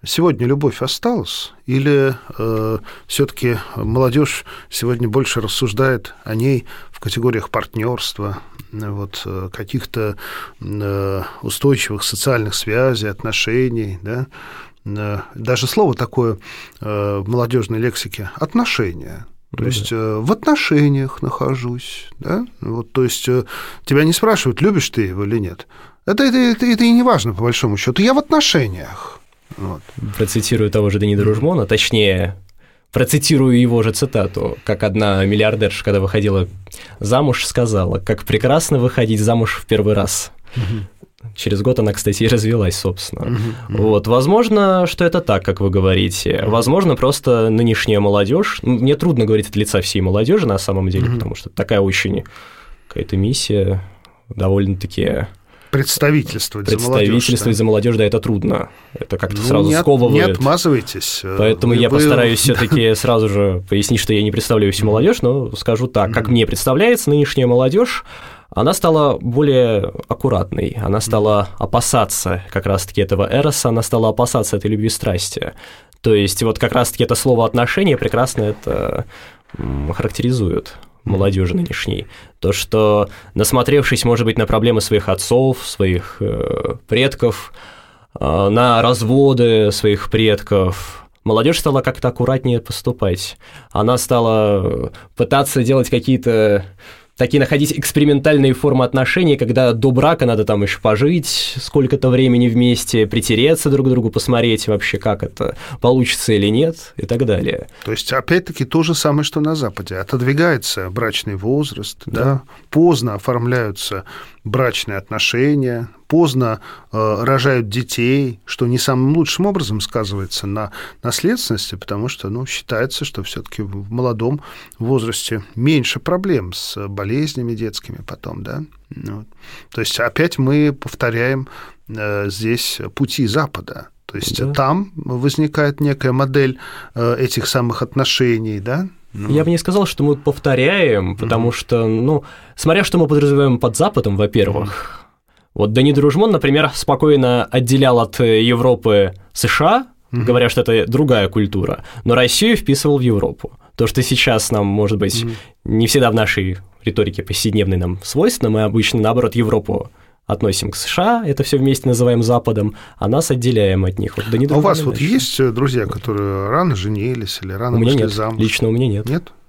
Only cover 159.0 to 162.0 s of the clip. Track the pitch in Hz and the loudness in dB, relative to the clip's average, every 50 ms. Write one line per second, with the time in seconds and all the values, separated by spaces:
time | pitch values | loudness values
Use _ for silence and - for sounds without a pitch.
159 | 107 110 117 123 120 110 - 117 117 107 120 110 101 - 101 - - - _ _ | 0 2 2 2 0 0 0 0 0 2 0 0 0 -2 -4 -4 -6 -8 _ _
160 | - _ _ _ _ - 101 98 - 104 92 - - 101 - - - - - - | -20 _ _ _ _ -6 -4 -2 0 -2 0 -2 -4 -6 -6 -6 -8 -4 -2 0
161 | 180 214 240 233 220 160 139 - 143 - - 139 131 135 135 131 - 135 123 117 | 2 2 2 0 0 -2 -2 -2 0 0 2 2 4 2 2 2 2 0 2 4